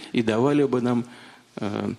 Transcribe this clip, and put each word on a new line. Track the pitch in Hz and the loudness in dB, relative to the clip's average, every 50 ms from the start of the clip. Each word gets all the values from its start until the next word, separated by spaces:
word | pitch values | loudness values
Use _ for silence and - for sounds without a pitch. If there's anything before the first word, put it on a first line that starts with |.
| - - - | -4 -4 -2
и | 127 113 | 0 2
давали | 110 107 113 123 143 147 147 143 | 2 2 2 4 4 4 4 2
бы | 135 123 127 | 2 2 0
нам, | 120 123 123 120 117 117 - - - - - - - _ - | 2 2 0 0 -2 -4 -10 -20 -20 -20 -20 -20 -20 _ -10
э, | - 110 101 104 107 104 101 - | -6 -6 -4 -4 -2 -4 -4 -6